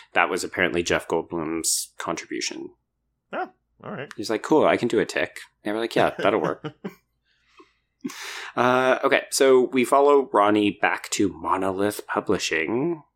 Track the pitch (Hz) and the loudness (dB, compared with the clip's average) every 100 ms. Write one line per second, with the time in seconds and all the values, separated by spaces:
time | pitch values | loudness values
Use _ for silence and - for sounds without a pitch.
0 | - 95 85 90 82 - 90 87 85 82 | -4 0 0 0 -6 -2 0 0 0 -2
1 | - 82 - 85 78 82 78 - - - | -2 -4 -4 -6 -6 -4 -4 -4 -6 -8
2 | - 82 - 64 - - - _ _ _ | -6 -6 -6 -8 -8 -10 -16 _ _ _
3 | _ _ _ 311 370 _ _ _ - - | _ _ _ -10 -10 _ _ _ -14 -14
4 | 143 - 104 107 - 156 92 98 117 113 | -12 -10 -6 -4 2 4 4 2 0 0
5 | 85 - - - - _ 107 110 117 127 | -2 -2 -6 -8 -20 _ -8 -6 -4 0
6 | 98 - 101 107 73 - 151 - 190 - | 0 0 0 0 -2 -6 -10 -14 -16 -16
7 | _ _ _ _ _ _ _ _ _ _ | _ _ _ _ _ _ _ _ _ _
8 | - - - - - - 123 127 127 127 | -14 -12 -14 -14 -8 -2 2 2 2 2
9 | 135 135 - - 135 131 123 135 120 139 | 2 0 0 2 6 6 4 2 2 4
10 | 143 143 127 107 101 107 104 - 90 90 | 6 6 4 4 4 4 2 2 0 -2
11 | - - 101 80 85 90 95 95 101 - | -4 -2 -2 -2 -4 -2 -2 -2 -2 -4
12 | - - - 90 - 80 80 117 165 160 | -6 -4 -2 -2 0 -2 -2 -2 -2 -6
13 | - | -10